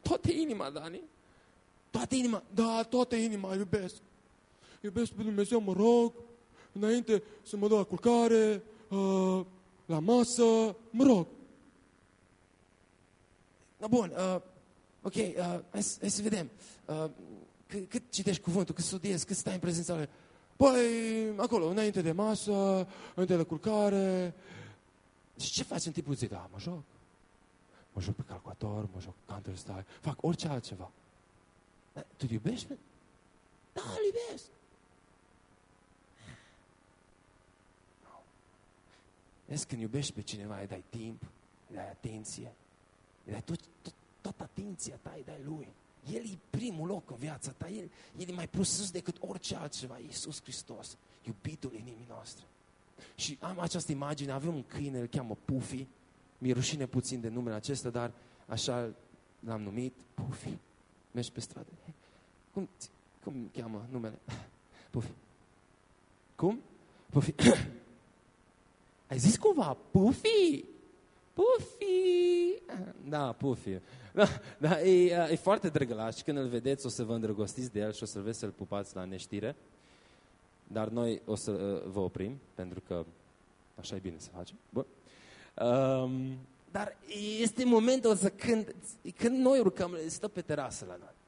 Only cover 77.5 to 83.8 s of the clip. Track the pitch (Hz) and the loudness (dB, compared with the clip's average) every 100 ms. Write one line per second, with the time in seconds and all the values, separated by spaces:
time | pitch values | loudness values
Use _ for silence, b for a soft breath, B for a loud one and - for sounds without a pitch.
77.5 | - 127 104 104 104 110 104 101 113 104 | -4 -6 -4 -4 -4 -8 -6 -6 -6 -8
78.5 | - 95 101 98 95 92 95 - 101 107 | -8 -6 -6 -6 -10 -8 -10 -8 -6 -6
79.5 | 147 - b b b b b b b _ | -8 -18 b b b b b b b _
80.5 | _ - 110 107 117 117 107 - 107 - | _ -8 -4 -2 0 0 -2 -4 -4 -2
81.5 | 101 101 95 95 98 90 - 95 135 - | -2 -2 -4 -4 -2 -2 -2 -6 -8 -14
82.5 | - 90 90 - 87 82 - _ _ _ | -12 -10 -10 -6 -6 -6 -14 _ _ _
83.5 | _ _ - | _ _ -16